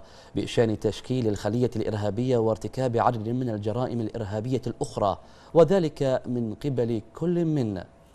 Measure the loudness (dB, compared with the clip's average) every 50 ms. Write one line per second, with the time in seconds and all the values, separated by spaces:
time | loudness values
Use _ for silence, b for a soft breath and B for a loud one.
0 | B B B B B B -6 -4 -4 0 2 2 2 2 2 0 -2 -2 -2 -4
1 | -4 -4 -2 0 0 0 0 0 -2 -2 0 2 0 0 0 -2 -2 -2 -2 -2
2 | -2 -2 -2 0 0 2 2 2 4 2 0 0 -4 -6 -4 -2 -2 0 2 2
3 | 2 2 2 0 -2 -4 -4 -2 -2 -2 -4 -2 -2 -2 -2 -2 -2 -2 -2 -4
4 | -4 -4 -4 -6 -6 -4 -4 -4 -2 -2 -2 -2 -2 -4 -6 -6 -6 -6 -2 0
5 | 2 2 0 -2 B B B B B B 6 6 8 8 6 4 2 0 0 0
6 | 0 0 0 0 -2 -2 -4 -2 -2 -4 -6 -6 -4 -2 -2 0 0 0 0 -2
7 | -4 -8 -8 -4 -2 0 0 0 2 2 2 0 0 -2 -2 -6 -8 -12 -16 -20
8 | -20 -20